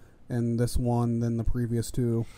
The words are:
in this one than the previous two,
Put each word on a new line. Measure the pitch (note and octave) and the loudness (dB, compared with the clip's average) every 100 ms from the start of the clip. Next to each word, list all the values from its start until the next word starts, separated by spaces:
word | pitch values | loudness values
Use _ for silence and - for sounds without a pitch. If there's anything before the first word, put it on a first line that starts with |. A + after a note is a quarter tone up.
| - - - | -16 -20 -6
in | B2 A#2 A#2 | -2 0 0
this | A#2+ - | 0 2
one | B2 A#2+ A#2 A#2 | 2 2 2 0
than | A#2 A#2 | 0 0
the | |
previous | A2+ B2 A#2+ A#2 A2+ | 0 0 0 -2 -2
two, | - A#2+ A2+ A#2 | -2 0 0 -2